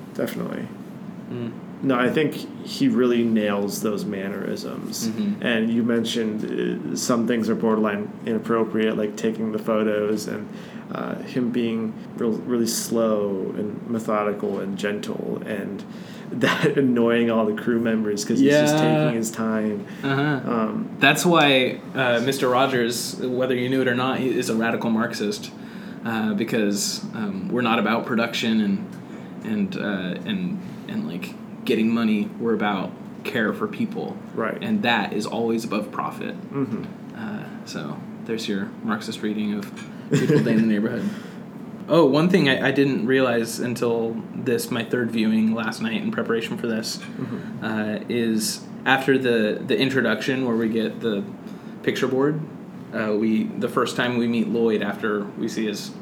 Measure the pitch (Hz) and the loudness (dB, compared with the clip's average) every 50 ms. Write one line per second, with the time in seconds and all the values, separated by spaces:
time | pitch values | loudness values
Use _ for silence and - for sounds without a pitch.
0 | - - - - 127 - - 120 117 - - - - - - - - - - - | -12 -10 -4 -4 -4 -4 -2 -4 -6 -6 -6 -6 -8 -8 -10 -12 -14 -14 -14 -14
1 | - - - - - - 123 120 120 113 110 - - - - - - 135 127 120 | -12 -14 -14 -12 -10 -8 -8 -6 -6 -6 -8 -10 -12 -14 -10 -4 0 2 4 4
2 | 123 120 - - 151 135 - - - - - - - - - - 143 131 110 113 | 4 4 4 4 2 2 0 -4 -8 -10 -12 -10 -10 -8 -2 2 2 2 4 4
3 | 127 120 120 117 117 117 113 110 104 104 101 101 101 98 92 - - 110 104 95 | 4 4 4 4 2 2 2 2 2 2 0 0 0 -2 -2 -2 -2 -2 -2 -2
4 | 92 101 104 95 98 98 101 98 - 107 107 - - 127 - 131 - - 110 - | -4 -4 -4 -4 -4 -4 -6 -4 -4 -4 -6 -6 -6 -8 -8 -8 -8 -8 -6 -4
5 | - 113 107 110 104 101 104 - - 127 117 113 110 113 113 117 113 120 117 117 | -4 -4 -2 -2 -2 -2 -2 0 0 0 2 2 2 2 2 2 2 4 2 2
6 | 110 113 - 120 113 110 107 107 - - 64 123 120 120 - - 120 - - - | 2 0 0 0 0 0 -2 -2 -4 -4 -2 -2 -2 -2 -2 -4 -4 -4 -4 -4
7 | - - 123 117 113 113 123 113 107 107 113 90 113 113 110 107 107 107 104 104 | 0 0 2 2 2 2 2 2 2 0 0 2 2 2 4 4 2 2 0 -2
8 | 104 - - - - 117 113 107 - - 117 113 110 110 - 110 110 110 110 107 | -4 -6 -8 -8 -4 -2 -2 -2 0 0 2 2 2 0 0 0 2 2 2 0
9 | 107 104 - - - 113 110 - 113 110 107 107 - - 110 107 107 110 104 104 | -2 -2 -2 -2 -2 -2 0 0 -2 -2 -2 -2 0 0 2 2 2 2 2 2
10 | 104 104 107 104 - 110 110 107 104 104 - - - - - - - - - - | 2 2 0 0 -2 -4 -6 -6 -8 -10 -12 -14 -14 -14 -14 -14 -12 -8 -8 -6
11 | - 123 - - - - - 131 123 117 - 123 117 113 113 113 113 107 107 - | -6 -6 -6 -6 -8 -4 -2 -2 0 0 0 0 0 0 0 -2 -2 -4 -6 -8
12 | - - - - 120 113 107 - - 127 123 117 113 110 - - - - 113 117 | -12 -10 -6 -2 0 0 0 0 -2 0 2 2 2 2 0 -2 -2 0 2 2
13 | 113 110 107 104 104 101 98 92 98 - - - 104 104 101 110 - - 117 113 | 4 4 4 2 2 0 0 -2 -2 -4 -4 -4 -4 -4 -4 -6 -6 -4 -4 -2
14 | 110 113 110 104 104 104 101 104 - 101 98 98 95 98 98 92 101 104 104 104 | 0 0 0 2 2 2 0 0 -2 -2 -2 -2 -4 -4 -4 -2 -2 -2 -2 -2
15 | - - - - - - 117 - - - 110 98 98 98 101 - - - - - | -4 -4 -4 -4 -4 -4 -4 -6 -4 -4 -4 -4 -4 -6 -6 -8 -10 -12 -12 -14
16 | - - - - - - - 123 - - - - - 147 - 147 135 127 120 120 | -14 -14 -14 -14 -10 -8 -2 0 2 2 2 4 2 2 4 4 4 4 6 6
17 | 117 117 117 117 117 117 113 113 110 107 107 110 - 120 120 117 113 113 113 110 | 6 6 6 6 4 4 4 4 4 2 0 0 0 2 2 4 4 2 2 2
18 | 110 104 104 101 - - 117 123 135 139 143 151 147 151 151 156 156 156 156 151 | 2 0 0 -2 0 0 4 6 6 8 8 8 6 6 4 4 4 4 4 4
19 | 151 151 117 113 110 107 - 117 113 110 110 110 107 107 104 101 98 - - - | 4 2 2 0 -2 -2 -2 -2 -2 0 0 0 0 0 -2 -2 -6 -8 -10 -6
20 | - 139 135 139 143 151 147 131 - - 120 113 110 107 107 110 110 - - - | -2 0 0 2 2 2 0 0 0 0 0 0 0 0 -2 -4 -4 -6 -2 4
21 | 135 139 151 - - 180 170 160 147 143 135 131 127 113 - - - - 87 127 | 4 4 4 6 4 6 6 6 6 6 6 6 4 2 0 -4 -10 -8 -2 0
22 | 131 123 120 117 120 135 135 - 139 127 123 123 135 131 131 120 117 117 120 110 | 2 2 4 2 2 2 2 2 2 4 4 4 4 4 4 2 2 2 0 -2
23 | - - - - - 127 127 123 127 127 127 123 123 127 135 135 131 127 120 123 | -4 -6 -6 -4 -4 -2 0 0 0 0 0 0 0 0 2 2 2 2 2 2
24 | 127 131 127 131 131 131 117 127 123 - 113 113 113 117 120 110 - 117 113 110 | 0 0 0 0 0 0 0 0 0 0 0 2 2 2 0 0 0 2 2 2
25 | 117 117 - - 107 104 104 - - - - - - - - - - - - - | 0 0 -2 -2 -2 -2 -2 -4 -6 -10 -12 -14 -14 -14 -14 -14 -12 -12 -12 -8
26 | - 117 113 110 107 107 104 101 113 113 127 117 107 101 101 101 - - - - | -6 -4 -2 -2 0 0 0 0 0 0 2 2 2 2 2 0 -2 -2 -4 -6
27 | - - - 117 107 101 95 95 92 101 110 123 123 113 113 117 104 107 113 117 | -8 -8 -6 -6 -6 -4 -4 -4 -4 -2 -2 0 2 2 2 2 2 2 2 0
28 | 113 - 127 110 117 110 - - 123 113 113 110 107 101 98 95 - - - - | 0 0 0 0 0 0 0 -2 0 2 2 2 4 2 2 0 -2 -6 -10 -12
29 | - - - - - - - - - 107 110 104 101 95 - - - 104 101 92 | -14 -14 -14 -14 -14 -14 -14 -10 -6 -4 0 0 0 -2 -2 -4 -4 -2 -2 -2
30 | 92 90 - - - - 107 92 90 87 - - - - - - - - - - | -2 -4 -6 -6 -4 -4 -4 -2 -2 -2 -4 -4 -8 -10 -12 -12 -10 -6 -6 -4
31 | 73 76 85 90 - - - - - - - - - - 117 110 110 113 117 117 | -4 -4 -6 -8 -8 -10 -12 -14 -14 -14 -12 -8 0 0 2 4 4 2 2 2
32 | 117 110 107 104 104 - - - 120 117 110 98 104 104 104 110 104 92 - - | 2 2 2 2 0 -2 -4 -4 0 0 0 2 2 0 0 -2 -4 -6 -8 -12
33 | - - - - - - - 120 110 104 - - 110 101 - - 117 - - 92 | -14 -14 -14 -10 -8 -4 -2 0 0 0 0 0 -2 -4 -2 -2 -4 -2 -2 -4
34 | 78 - - - - - - - 113 - - - - 117 110 101 107 120 120 110 | -6 -6 -8 -10 -12 -10 -4 -4 -2 -2 -2 -4 -2 -2 0 0 2 2 2 2
35 | 98 - - 107 104 - - 110 117 113 113 113 113 - 98 107 101 - - - | 2 0 -2 -2 -4 -2 -2 -2 0 0 0 0 -2 -2 -2 -2 -2 -4 -4 -4
36 | - - - - - - - - - - - 139 135 110 117 98 - - - - | -4 -4 -4 -6 -8 -8 -8 -8 -10 -6 -2 -2 -2 -2 -2 -6 -6 -8 -10 -12
37 | - - - 117 110 107 101 - - - - - - - - 82 78 73 71 - | -14 -14 -12 -10 -8 -8 -6 -8 -8 -10 -10 -12 -12 -10 -8 -8 -6 -6 -8 -8
38 | - - - - - - 113 110 - - 101 95 101 110 - - - 110 107 104 | -10 -12 -12 -12 -6 -6 -4 -4 -2 -2 -2 -2 -2 -4 -8 -8 -4 -2 -2 -2
39 | - 113 110 - - 107 104 107 107 104 104 104 98 - - - - - - - | -2 -6 -8 -4 -2 -2 -2 -2 -2 -2 -2 -4 -6 -8 -10 -12 -12 -12 -12 -12
40 | - - 147 - - - 151 - 113 117 110 110 113 113 104 101 107 120 123 - | -6 0 2 2 4 4 4 4 4 4 4 4 4 4 4 2 2 0 -2 -2
41 | - - - - - - - - - - - - - - - - - - 143 170 | -2 -4 -4 -6 -12 -12 -14 -14 -14 -14 -14 -14 -14 -14 -14 -10 -2 4 6 8
42 | 160 135 131 151 160 180 196 185 151 139 131 - - 135 135 143 139 139 131 101 | 8 8 6 6 4 6 6 6 6 6 4 4 4 2 4 4 4 4 4 2
43 | - 123 131 135 131 127 117 117 113 110 - - - 123 120 - 127 120 117 117 | 2 4 4 4 4 4 4 2 0 0 -2 -4 -4 -4 -2 0 2 2 2 2
44 | 113 113 113 113 98 - - 92 - 127 117 113 - - 127 120 113 - - 123 | 0 -2 -2 -4 -8 -8 -8 -4 0 0 0 0 0 -2 -2 -2 -2 0 0 0
45 | 120 110 113 117 110 110 110 110 110 110 113 117 110 113 113 - 113 113 113 104 | 0 2 2 2 2 4 4 4 4 4 2 2 0 -4 -4 -2 -4 -2 -2 -2
46 | - 113 107 - 110 113 117 113 - - 120 - 120 120 113 110 110 - - - | -2 -2 -2 -2 0 0 0 0 0 -2 -6 -4 -2 -2 -2 -2 -2 -4 -6 -8
47 | - - - - 131 117 117 - - 110 - - - 113 110 110 107 107 107 - | -10 -10 -8 -8 -6 -6 -6 -6 -8 -8 -8 -6 -4 -4 -2 -2 -2 -2 -2 -4
48 | - - 113 120 117 113 110 110 110 - - - - - - - - 127 131 131 | -4 -2 0 0 2 2 2 0 0 -2 -4 -6 -10 -12 -12 -4 2 2 2 4
49 | - - 135 127 127 123 117 113 107 107 - - - 123 120 - 135 131 131 135 | 4 4 4 4 4 4 4 4 4 2 0 0 0 0 2 2 2 2 4 2
50 | 120 110 110 107 - - 131 127 131 120 113 113 117 110 113 113 107 - - - | 2 2 2 0 0 -2 0 0 2 0 2 2 2 2 2 2 0 0 -2 -2
51 | 120 113 104 98 101 - - - - - - - - - - - - 131 123 - | -2 0 0 0 -2 -4 -8 -12 -12 -14 -14 -14 -14 -14 -12 -4 -2 0 0 2
52 | 135 120 123 131 139 147 156 156 - - - - - - - - - - - 113 | 0 2 2 4 2 2 2 0 -4 -8 -10 -14 -14 -14 -14 -14 -14 -8 -4 -2
53 | 110 107 104 104 113 113 110 110 - - - - 127 117 - 135 120 113 - - | 0 0 2 2 4 4 4 2 2 0 -2 -2 -2 0 2 2 0 0 2 0
54 | 127 123 123 120 120 117 117 117 107 104 110 117 113 113 110 101 101 101 98 - | 0 2 2 2 2 2 2 2 2 2 2 4 4 4 4 2 2 0 -2 -2
55 | 117 110 104 104 101 98 - - 113 113 - 113 110 107 101 - - - - - | 0 0 0 0 -2 -4 -6 -4 -4 -4 -2 -2 -2 -2 -2 -4 -6 -10 -12 -12